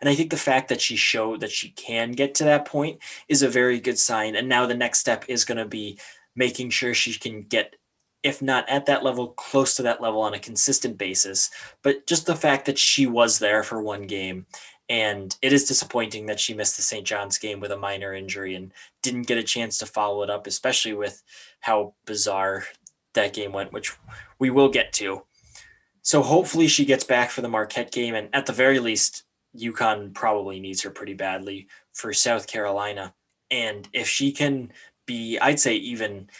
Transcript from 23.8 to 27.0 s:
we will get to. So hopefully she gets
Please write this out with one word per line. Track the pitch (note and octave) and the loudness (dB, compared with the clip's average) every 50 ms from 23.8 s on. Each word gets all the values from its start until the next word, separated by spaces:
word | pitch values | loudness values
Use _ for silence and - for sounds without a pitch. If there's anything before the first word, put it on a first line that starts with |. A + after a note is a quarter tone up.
| - - - - _ - - - - - - - | -8 -8 -10 -10 _ -20 -20 -20 -20 -18 -4 0
we | C3 C3 | 0 4
will | B2 C#3 C#3 C3+ | 6 8 6 8
get | C3+ A#2+ - - - | 6 4 0 0 -2
to. | - G#2 F#2+ F#2+ F#2+ - _ _ _ _ _ _ - - - _ _ _ _ _ _ - | -4 -2 -2 -6 -6 -10 _ _ _ _ _ _ -20 -20 -20 _ _ _ _ _ _ -2
So | - - D3 B2+ | 4 4 4 6
hopefully | B2 D#3 F3+ F#3 - - E3 E3 D3+ | 6 6 4 4 4 4 4 6 6
she | - D3 C#3 | 6 4 4
gets | C#3 C3+ C3 | 4 4 2